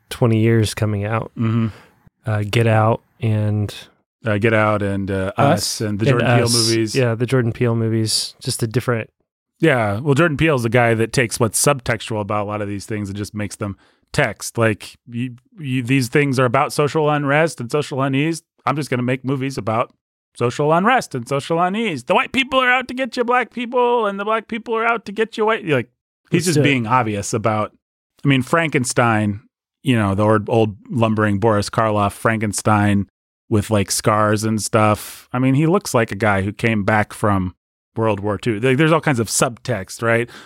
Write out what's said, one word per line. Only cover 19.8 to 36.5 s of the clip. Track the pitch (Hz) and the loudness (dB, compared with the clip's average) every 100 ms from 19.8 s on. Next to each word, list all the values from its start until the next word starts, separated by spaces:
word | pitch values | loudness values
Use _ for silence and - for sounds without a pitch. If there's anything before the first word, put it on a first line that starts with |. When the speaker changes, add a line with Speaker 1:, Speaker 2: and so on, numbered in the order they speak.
| 139 _ _ _ _ - | -4 _ _ _ _ -4
Speaker 2:
social | 120 - 147 | -4 0 2
unrest | 170 208 254 - 135 | 2 4 2 0 -10
and | 117 | -6
social | 139 - 165 | -6 -2 -2
unease. | 180 208 226 139 | 0 -2 -4 -6
The | - | 0
white | 202 262 | 0 0
people | 262 262 262 | -2 0 0
are | 247 | 2
out | 254 254 | 0 -2
to | |
get | 247 262 254 | -6 -6 -4
you, | |
black | 233 247 240 | 0 0 -2
people, | 233 240 254 240 240 208 | -8 -4 0 2 2 -2
and | 196 | -4
the | 208 | -4
black | 220 214 | -4 -4
people | 233 240 220 | -10 -6 -2
are | 233 | -2
out | 233 - | -2 -4
to | |
get | 202 220 - | -4 -4 -2
you, | 214 | 0
white. | 220 156 | 0 0
Like, | 135 - _ _ _ - | -2 -2 _ _ _ -2
he's | 175 | 0
Speaker 1:
Let's | 175 | 2
Speaker 2:
just | 151 | 2
Speaker 1:
do | |
it. | |
Speaker 2:
being | 143 131 110 | 2 2 2
obvious | 127 110 101 - | 0 0 -4 -4
about, | 120 110 107 104 _ _ _ _ _ | -2 0 0 -4 _ _ _ _ _
I | 143 | 0
mean, | 135 | 2
Frankenstein, | 123 165 165 147 120 135 120 110 107 104 _ _ _ _ | 2 0 2 0 0 0 2 2 0 -4 _ _ _ _
you | 139 117 | 0 2
know, | 101 | 2
the | 98 | 2
old, | 107 110 104 | 4 2 2
old | 117 110 98 - | 2 2 -2 -6
lumbering | 135 113 107 107 101 | 0 0 2 0 2
Boris | 117 104 101 | 2 2 0
Karloff | - 110 104 98 | -2 0 2 0
Frankenstein | - 117 110 107 - 113 107 104 98 95 _ _ _ - | 0 -2 0 -2 -2 0 2 4 2 -2 _ _ _ -2
with, | 110 98 | -2 4
like, | 107 92 | 2 4
scars | - 113 107 107 107 | 0 2 2 2 2
and | 110 110 | 0 -2
stuff. | - 110 107 104 - - - | 0 2 4 2 -4 -18 -8
I | 127 | -2
mean, | 131 135 | 2 2
he | 160 | 2
looks | 202 - | 2 2
like | 123 117 | 0 0
a | 101 | 0
guy | 107 98 | 0 0
who | 98 | -2